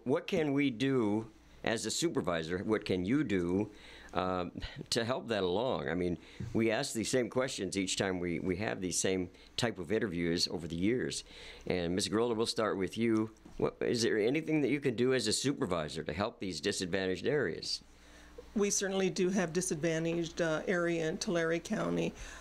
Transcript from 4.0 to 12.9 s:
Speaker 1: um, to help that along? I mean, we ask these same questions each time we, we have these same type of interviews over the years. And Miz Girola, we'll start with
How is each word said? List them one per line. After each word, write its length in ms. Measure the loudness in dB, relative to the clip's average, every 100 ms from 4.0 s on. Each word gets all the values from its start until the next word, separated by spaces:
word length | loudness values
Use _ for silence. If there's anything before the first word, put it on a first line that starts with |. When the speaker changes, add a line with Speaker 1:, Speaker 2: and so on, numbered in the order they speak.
| -6
Speaker 1:
um, 380 | -2 0 -2 -4 -6 -10 -10 -6
to 140 | -4
help 220 | -2 -4 -2
that 140 | 0
along? 460 | 2 2 0 -2 0
I 60 |
mean, 240 | 0 0 -2 -8 -12 -4
we 180 | 0 2
ask 240 | 0 -2
these 160 | -2 0
same 180 | 0 0
questions 480 | 0 -2 -2 -2 -2
each 200 | -2 0
time 240 | 0 0
we, 180 | -2 -2
we 160 | 0 -2
have 240 | -2 -4
these 180 | -2 0
same 300 | 2 0 -2 -8 -12 -2
type 240 | -2 -2
of 100 | -2
interviews 560 | 0 0 0 2 2 0
over 160 | -2 -4
the 80 | 0
years. 480 | 2 2 0 -4 -10 -16 -16 -8 -4
And 300 | -2 0 0
Miz 120 | 0
Girola, 280 | 2 2 0
we'll 100 | 0
start 320 | 0 0 0
with 180 | -2